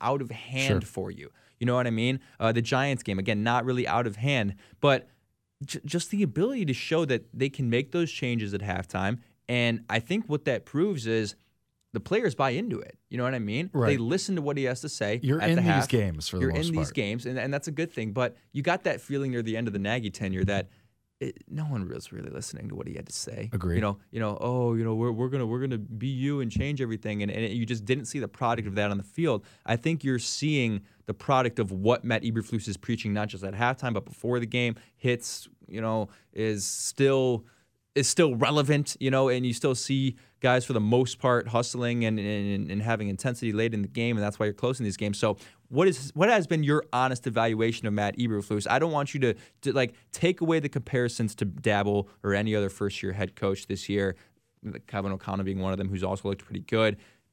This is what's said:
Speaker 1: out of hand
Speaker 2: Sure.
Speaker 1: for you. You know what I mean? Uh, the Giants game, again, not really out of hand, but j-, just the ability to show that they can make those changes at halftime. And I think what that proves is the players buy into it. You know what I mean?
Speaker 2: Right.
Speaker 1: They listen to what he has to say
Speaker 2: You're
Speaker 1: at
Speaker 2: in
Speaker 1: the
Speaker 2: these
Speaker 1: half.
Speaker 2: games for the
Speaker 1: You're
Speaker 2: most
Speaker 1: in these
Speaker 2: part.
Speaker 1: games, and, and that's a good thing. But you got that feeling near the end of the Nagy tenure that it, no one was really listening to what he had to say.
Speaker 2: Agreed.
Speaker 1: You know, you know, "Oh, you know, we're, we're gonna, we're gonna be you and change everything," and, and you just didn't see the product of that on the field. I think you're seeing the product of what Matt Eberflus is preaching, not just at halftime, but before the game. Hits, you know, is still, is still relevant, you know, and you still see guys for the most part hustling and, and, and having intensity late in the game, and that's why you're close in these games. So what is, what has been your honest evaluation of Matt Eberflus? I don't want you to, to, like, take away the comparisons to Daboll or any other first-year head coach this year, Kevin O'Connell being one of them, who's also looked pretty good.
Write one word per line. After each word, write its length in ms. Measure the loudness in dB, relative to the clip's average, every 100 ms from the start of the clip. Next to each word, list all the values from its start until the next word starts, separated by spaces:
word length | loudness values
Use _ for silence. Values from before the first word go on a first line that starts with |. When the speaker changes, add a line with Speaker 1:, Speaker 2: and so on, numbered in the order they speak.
Speaker 1:
out 220 | -2 0
of 80 | -2
hand 380 | -8 -8 -2 2
Speaker 2:
Sure. 120 | 2
Speaker 1:
for 280 | 0 -6 -8
you. 220 | -8 -16 -20 _ _
You 80 | 0
know 80 |
what 140 | 2 2
I 20 |
mean? 300 | 2 2 0 -6 -2
Uh, 140 | 2
the 100 | 2
Giants 400 | 2 2 2 -2
game, 160 | -2 -2
again, 240 | 0 0
not 220 | 2 2
really 240 | 2 0 0
out 180 | 0 0
of 80 |
hand, 400 | -2 0 0 0 -4 -12 0
but 280 | 4 4 0 _ _ _ _ _
j-, 160 | -12 -10
just 280 | -4 -4 -2
the 100 | 0
ability 440 | 2 2 0 0 0
to 60 |
show 320 | -2 0 0 2
that 180 | 0 -2
they 140 | -4 -2
can 200 | 0 0
make 220 | 2 0
those 220 | -2 -2
changes 420 | -2 -2 0 -2
at 60 | -4
halftime. 580 | -4 -4 -4 -2 -2 -2 -8 _ -4
And 340 | 0 2 0 -2
I 80 | -2
think 280 | 0 -2 -2
what 160 | -2
that 200 | 0 -2
proves 440 | -2 0 0 0 0
is 260 | 0 0 -6 _ _ _ _ _
the 60 | -8
players 380 | -2 0 2 2
buy 140 | 0
into 280 | 0 -2 -6
it. 180 | -8 -16 _
You 80 | -4
know 60 |
what 100 | -2
I 60 | 0
mean? 300 | -2 -2 -2
Speaker 2:
Right. 160 | 2 4
Speaker 1:
They 80 | 4
listen 400 | 2 0 0 -2
to 60 |
what 140 | 0 0
he 80 |
has 180 | -2 -2
to 60 | -6
say 300 | -4 -2 0
Speaker 2:
You're 160 | 2 2
Speaker 1:
at 100 | 4
Speaker 2:
in 60 | 4
Speaker 1:
the 60 |
Speaker 2:
these 80 | 4
Speaker 1:
half. 180 | 4 4
Speaker 2:
games 400 | 2 2 -2 -4
for 80 | 0
the 60 |
Speaker 1:
You're 100 | 0
Speaker 2:
most 160 | 0 0
Speaker 1:
in 80 | 0
these 100 | -2
Speaker 2:
part. 80 |
Speaker 1:
games, 320 | -2 -4 -4 -4
and, 100 | -4
and 160 | -2
that's 140 | -4 -4
a 60 |
good 180 | -6 -6
thing. 220 | -4 -4
But 240 | 0 -2 -2 _
you 100 | -4
got 220 | 0 0
that 160 | 0 -4
feeling 320 | -4 -4 -2
near 100 | -2
the 140 | -2 -2
end 100 | -2
of 60 |
the 60 | -2
Nagy 300 | 0 0 -2
tenure 340 | -4 -4 -2
that 240 | -2 -2 -4 -12 _ _ _ _
it, 240 | -8 -8 -10
no 160 | -8
one 240 | -4 -4 -4
was 240 | -8 -12
really 180 | -12 -10
listening 380 | -10 -10 -10 -10
to 80 | -10
what 100 | -10
he 80 |
had 120 | -10 -10
to 60 |
say. 360 | -10 -8 -8 -6
Speaker 2:
Agreed. 240 | -4 0 2
Speaker 1:
You 40 |
know, 180 | 2 -2 -6
you 80 | -4
know, 180 | -4 -2
"Oh, 340 | -2 0 2
you 100 | 2
know, 100 | 0
we're, 160 | 0 0
we're 180 | 0 -2
gonna, 180 | -2 -2
we're 120 | -2
gonna 200 | -2 -4
be 280 | -6 -6 -4
you 340 | -2 -2 0
and 120 | -2
change 280 | -2 -2 -2
everything," 420 | -2 -4 -4 -2
and, 100 | -2
and 200 | -2 -2
you 140 | -2 -2
just 180 | -2 0
didn't 180 | -2
see 160 | -2 -6
the 80 | -6
product 400 | -2 0 0 0
of 80 | 0
that 140 | 0
on 60 | 0
the 40 |
field. 420 | -4 0 2 0 -4 -10 -2
I 80 |
think 300 | 0 0 0
you're 160 | 0 0
seeing 600 | -2 -2 0 2 2 0 -6 _ -10
the 80 |
product 440 | -6 2 4 4 0
of 140 | -2
what 320 | 0 2 2
Matt 180 | 2 0
Eberflus 460 | 0 -2 -2 -4 -4
is 80 | -6
preaching, 380 | -4 -4 -2
not 140 | -2 -2
just 140 | -6
at 120 | -8
halftime, 400 | 0 0 0 -2
but 100 | -4
before 340 | -6 -6 -2 -2
the 80 | 0
game. 300 | 0 -2 -2 -10 _
Hits, 520 | 0 0 -2 -12 -14 _ -12
you 140 | -6
know, 300 | -2 -2 -4 -8 _
is 320 | -4 -2 -2 -4
still, 800 | -6 -6 2 4 6 4 0 -4 _ _ _ _
is 140 | 0 2
still 280 | 4 4 4
relevant, 600 | 2 4 4 2 0 -2
you 100 | 2
know, 180 | 4 4
and 180 | 4 0
you 80 |
still 200 | 0 2
see 420 | 0 0 0 0 -2 -10 _
guys 240 | 4 4
for 80 | 4
the 80 | 2
most 380 | 4 6 4 2
part 300 | 2 4 2
hustling 560 | 0 0 -2 0 0
and, 160 | 0 0
and, 500 | 0 -2 0 -2 -2
and 100 | -2
having 260 | 0 0 -2
intensity 440 | -2 -4 -2 -2
late 220 | 0 0
in 80 | 0
the 60 | -4
game, 280 | -2 0 0
and 80 |
that's 140 | -2 0
why 80 | -2
you're 60 |
close 260 | 0 -2 -2
in 60 |
these 140 | -4 -2
games. 200 | -4 2
So 180 | 2 0 -6 -20 _
what 200 | 4 4
is, 240 | 2 -2
what 140 | 2 4
has 180 | 6 4
been 160 | 2
your 220 | 4 2 2
honest 340 | 2 2 0 -2
evaluation 600 | 2 2 4 2 0 -2
of 60 |
Matt 240 | 0 0 0
Eberflus? 500 | 0 0 0 -2 2
I 80 | 2
don't 140 | 2
want 220 | 0 -2
you 60 | 0
to, 140 | 0 0 -8 _
to, 100 | -2
like, 220 | 2 0 -2 _
take 280 | 0 0 2
away 200 | 2 2
the 80 | 0
comparisons 640 | -4 -2 0 0 0 -4 -2
to 100 | -4
Daboll 600 | -2 2 2 4 2 0 -4
or 120 | 0
any 200 | 2 2
other 140 | 0 0
first-year 440 | -2 -4 -4 -6
head 220 | -4 -6
coach 320 | -2 -2 -2 -4
this 220 | -6 -2
year, 260 | 0 0 -2 _ _ _ _ -12 -12 -8
Kevin 240 | -6 -4
O'Connell 340 | -4 -4 -4
being 140 | -2 -2
one 140 | -2
of 60 | -2
them, 100 | -2
who's 160 | -2
also 240 | -2 -2 -4
looked 160 | -6
pretty 160 | -6 -12
good. 380 | -2 2 2 0 -8 _ _